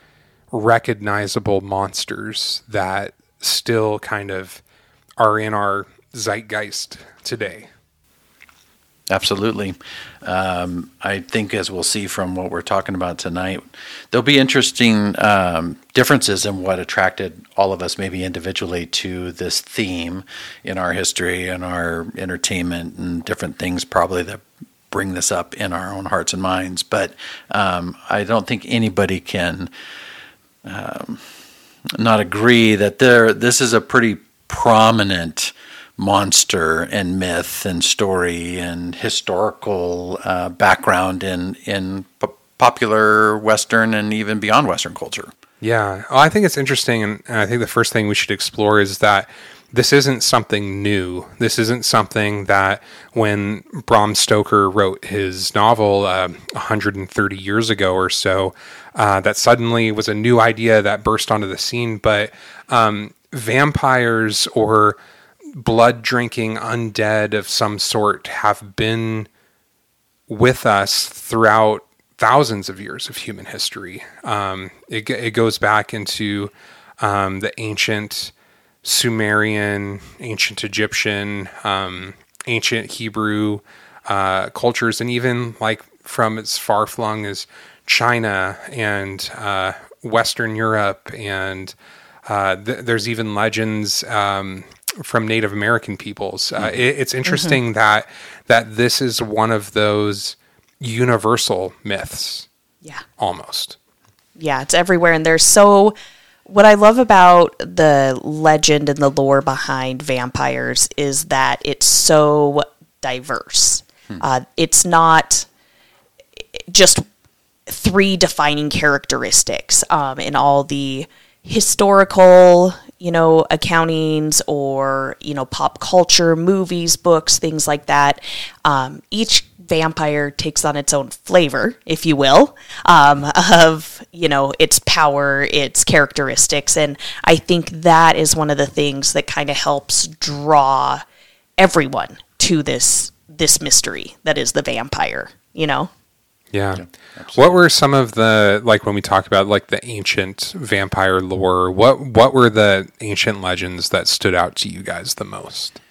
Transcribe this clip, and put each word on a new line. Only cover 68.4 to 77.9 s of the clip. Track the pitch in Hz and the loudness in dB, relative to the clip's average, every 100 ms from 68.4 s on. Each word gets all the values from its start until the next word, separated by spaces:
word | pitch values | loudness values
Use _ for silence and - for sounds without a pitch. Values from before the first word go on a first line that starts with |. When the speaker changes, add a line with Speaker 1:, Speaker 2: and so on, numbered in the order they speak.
| 107 101 104 - | -2 -2 -6 -6
Speaker 1:
been | 110 113 113 110 107 _ _ _ _ _ _ _ _ _ - | -4 -2 -4 -6 -10 _ _ _ _ _ _ _ _ _ -14
with | 107 123 127 | 0 0 2
us | 123 101 95 - - | 2 2 0 -4 -6
throughout | - - 113 113 110 107 104 _ _ _ - | -10 -6 2 4 4 2 0 _ _ _ -2
thousands | 113 135 123 104 95 | 2 2 2 -4 -8
of | 95 | -12
years | 101 - - | -14 -14 -14
of | 117 | -14
human | - 95 92 | -14 -14 -14
history. | 110 - 95 92 92 - - | -10 -10 -10 -16 -16 -20 -16
Um, | - 104 98 95 95 _ - | -6 -4 -4 -8 -12 _ -10
it | 113 107 | -10 -6
g-, | |
it | 117 117 | -6 -4
goes | 107 113 - | 0 0 0
back | 104 107 104 | 2 2 0
into, | 110 98 - 104 101 101 _ - - _ - | -8 -8 -6 -4 -4 -8 _ -20 -20 _ -6
um, | 107 101 98 95 | -4 -2 -4 -4
the | 104 - | -8 -8
ancient | 110 101 - | -10 -6 -4